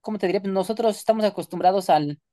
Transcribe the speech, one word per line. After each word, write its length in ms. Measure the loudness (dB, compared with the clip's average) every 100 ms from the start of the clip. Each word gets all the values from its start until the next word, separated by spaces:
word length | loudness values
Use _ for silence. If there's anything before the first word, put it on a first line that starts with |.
¿cómo 180 | -8 -4
te 80 | -2
diré? 120 | -2
Pues 120 | -2
nosotros 440 | -2 -2 0 0 0
estamos 260 | 0 2
acostumbrados 640 | 0 -2 -8 2 2 2 2
al 300 | 2 2 -8 _